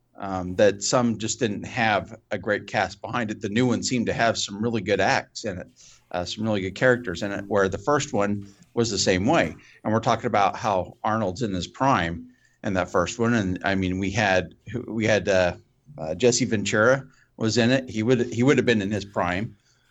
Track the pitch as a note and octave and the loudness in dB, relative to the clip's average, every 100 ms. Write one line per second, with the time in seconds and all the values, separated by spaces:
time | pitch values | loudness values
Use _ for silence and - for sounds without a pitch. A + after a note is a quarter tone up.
0 | _ - G2 F#2 F2+ F2+ G#2 G2 - C3 | _ -12 -6 -4 -4 4 4 4 0 2
1 | A#2+ G2+ G#2+ - A#2 G2+ G2 B2+ A2+ G2+ | 2 0 -4 -2 -2 -2 -6 0 2 2
2 | - - _ G#2 G#2 G2+ - A#2 F#2+ - | -2 -16 _ -8 -2 -4 -2 -2 -2 -6
3 | G2+ A#2+ G#2+ G2+ G#2+ G#2+ B2+ G#2+ F2 B2 | -8 -4 -4 -6 -4 0 2 0 -2 -2
4 | F#2+ F2+ A#2 G2+ - G2+ A#2+ A2+ F#2 G2 | -2 2 0 0 -6 -4 -2 -2 0 2
5 | G2 A#2+ - - G#2+ F2 - _ - - | 2 0 -2 -10 -8 -10 -12 _ -20 -20
6 | _ F2 F2 - A2 G#2 F#2 G2 B2+ B2 | _ -6 -6 -4 -2 -2 -4 2 2 2
7 | B2 E2+ G2+ G2+ G2+ G#2 G2 G2 - D3 | -2 -6 -6 -8 -2 2 2 0 0 0
8 | C#3 G#2+ G2+ G2+ - _ - - A2+ G2 | 0 -2 0 -2 -8 _ -8 -2 0 0
9 | G#2+ F#2 G#2+ E3 E2+ D#2+ - - A2+ A2 | 2 2 4 2 0 -6 -20 -8 -2 0
10 | B2+ A2+ B2 G#2+ G2 - A#2 F#2+ E2+ - | 2 0 0 2 2 0 -2 -2 -2 -6
11 | A2+ A2 G2+ F#2 A2+ F#2 E2+ - C3+ A#2 | -2 0 -2 -2 -4 -4 -6 -2 2 2
12 | E2+ E2 - _ _ _ G#2 F#2 F2+ F#2 | 0 -4 -12 _ _ _ -2 -2 0 0
13 | E2+ - A2+ A#2+ F#2+ F#2 F2+ F#2+ F#2 F#2 | 0 0 0 2 0 -2 -2 0 0 -2
14 | G2 G2+ G#2 F#2 E2+ - G2+ G#2+ - A2 | -2 0 2 2 0 -12 -10 -10 -6 -2
15 | G#2+ G#2+ F#2+ F#2+ F2+ - _ _ - - | 2 2 2 2 2 -2 _ _ -20 -10
16 | D#2 E2+ A#2+ A#2+ A#2+ G#2+ G2+ G#2+ A2+ C3+ | -8 2 2 4 0 -2 0 4 4 4
17 | - _ _ - A2 A2 A#2 C3 - G#2+ | -2 _ _ -4 0 2 4 2 0 -2
18 | A2 B2 A#2+ A2+ B2+ B2+ A#2 A2+ F#2+ G#2+ | 2 2 2 2 4 4 4 2 0 -4
19 | G2+ A2 F2+ F2+ A2+ - _ _ _ | -4 -2 -2 -2 -6 -12 _ _ _